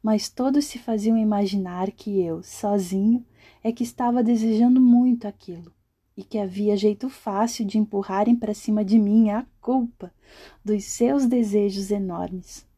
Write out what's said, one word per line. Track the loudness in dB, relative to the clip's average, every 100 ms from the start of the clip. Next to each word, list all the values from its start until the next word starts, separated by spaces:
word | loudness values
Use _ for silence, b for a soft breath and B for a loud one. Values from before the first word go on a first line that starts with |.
mas | 0 -2 -4
todos | -4 0 0 -2
se | -8
faziam | -6 -2 0 2
imaginar | 2 0 0 -2 -4 -4 -6
que | -6 -4 -2
eu, | -2 -4
sozinho, | -10 -8 -2 -2 -2 0 2 2 -2 b b b
é | -8
que | -4
estava | -8 -4 -2 0
desejando | 2 2 2 2 4 6
muito | 6 6 4 0 -4
aquilo, | -14 -18 -18 -18 _ _ _ _ -20
e |
que | -10 -6
havia | -6 -2 0 2
jeito | 2 0 -8
fácil | -8 -6 -2 -2 -2 -2
de | 0
empurrarem | 0 -2 -4 0 2 2
pra | 0
cima | -6 -2 -2 4
de | 4
mim | 4 4 4
a | 0 -8 _
culpa | -2 -2 -2 -8 -20 _ B B B B
dos | -4 -4
seus | -4 -2 0 2 0
desejos | 0 0 0 0 -2 -4
enormes. | -4 -4 -6 -8 -10 -14 -20 _